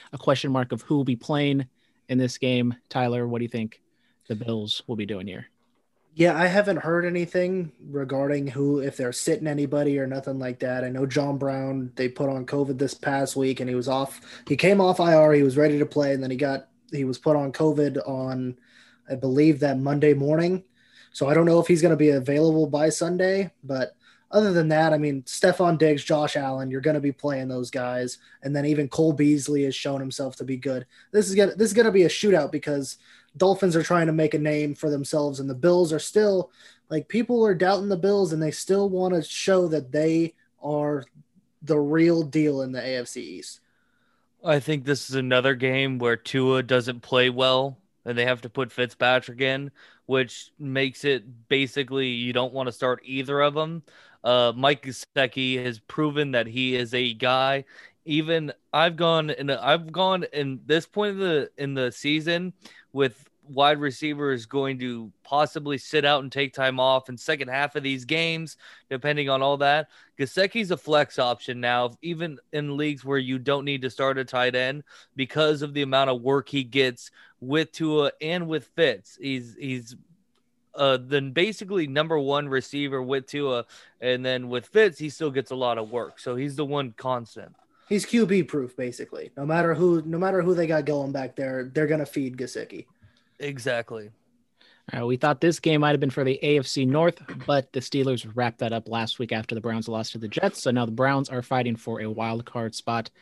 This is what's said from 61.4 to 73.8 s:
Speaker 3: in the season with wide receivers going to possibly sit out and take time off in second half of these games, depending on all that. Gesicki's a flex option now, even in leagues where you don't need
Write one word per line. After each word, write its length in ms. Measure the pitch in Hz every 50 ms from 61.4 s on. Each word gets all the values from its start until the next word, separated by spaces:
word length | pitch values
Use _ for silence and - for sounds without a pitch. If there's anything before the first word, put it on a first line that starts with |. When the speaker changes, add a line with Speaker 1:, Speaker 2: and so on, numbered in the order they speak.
| 123 - - -
Speaker 3:
in 160 | 143 139 139
the 180 | 135 127 123
season 640 | 120 - - 147 151 156 151 165 170 170 180 185 - _ - - - - _ _ -
with 360 | 135 139 127 113 _ _ _ _ _ _ 147
wide 300 | 135 135 139 147 151 147
receivers 680 | 147 143 120 - 156 151 147 143 147 139 135 120 110 113
going 320 | 135 139 135 135 135 127
to 320 | 127 123 120 117 113 104 - _ _
possibly 540 | - 139 147 151 143 - 160 147 143 147 -
sit 280 | - - - 151 139
out 180 | 143 147 143 135
and 80 | 131
take 220 | - 139 143 135 -
time 260 | 139 135 131 131 131
off 300 | 127 131 131 131 127 -
in 80 | 127 113
second 300 | - - 156 143 135 127
half 280 | 127 139 143 143 -
of 80 | 151 135
these 220 | 135 135 131 123
games, 520 | 120 160 160 165 165 165 160 165 147 - - - - - - _ _
depending 400 | 135 127 131 147 147 147 143 139
on 140 | 135 131 135
all 140 | 139 143 139
that. 320 | 143 139 147 156 151 - _ - - _ _ -
Gesicki's 540 | 135 127 - 185 190 190 - 233 214 175
a 60 | 180 143
flex 420 | - 147 156 147 143 - - -
option 400 | 127 120 120 - - - 123 123
now, 320 | 120 120 123 123 123 120 117 -
even 380 | - 170 170 156 175 165 147 123 - _ -
in 240 | 151 147 147 143 143
leagues 280 | 151 151 147 135 127
where 140 | 135 139 135
you 180 | 127 127 131 131
don't 280 | 120 139 143 139 139
need 180 | 143 143 135